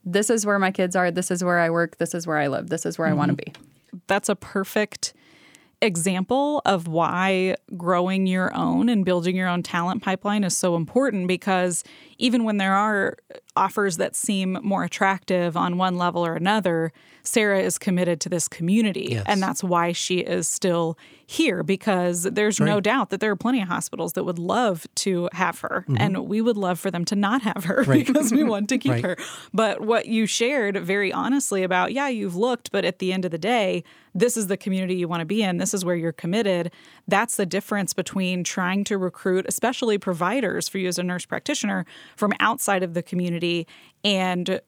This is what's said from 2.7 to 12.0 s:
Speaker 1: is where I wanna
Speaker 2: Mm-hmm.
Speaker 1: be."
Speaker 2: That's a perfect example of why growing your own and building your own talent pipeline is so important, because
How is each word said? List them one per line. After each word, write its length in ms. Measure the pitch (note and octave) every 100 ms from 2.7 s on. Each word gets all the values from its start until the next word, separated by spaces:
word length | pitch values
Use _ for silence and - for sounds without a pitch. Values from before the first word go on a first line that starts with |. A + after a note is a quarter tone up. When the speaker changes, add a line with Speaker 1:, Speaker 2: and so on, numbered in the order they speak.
| E3
Speaker 1:
is 140 | - E3+
where 100 | E3
I 40 |
wanna 180 | F3+ C#3+
Speaker 2:
Mm-hmm. 180 | C#3+ - - - _ _
Speaker 1:
be." 80 | F3+ -
Speaker 2:
That's 200 | G3 -
a 80 | G3
perfect 800 | - G3+ F#3+ G#3+ G#3 - - - _ - - - _ _
example 800 | A3+ E3+ E3+ F#3 F#3 B3+ C#4+ D4
of 240 | - F#3+ E3+
why 680 | D#3+ D#3+ F3 F#3+ F#3+ F#3 - - F3+
growing 500 | F3 F3+ F3+ F#3+ F#3+
your 280 | F#3 F#3 -
own 320 | E3+ E3+ A3+
and 160 | A3+
building 320 | F#3 F3+ E3+ F#3
your 120 | F#3
own 140 | F3
talent 400 | E3 F3 F3 G3
pipeline 420 | G3+ F#3+ G3+ G#3
is 120 | F#3+ -
so 200 | F#3 E3+
important, 520 | D#3+ B3 C4+ G3+ F3+
because 560 | F3+ - F#3 F3+ E3+ - -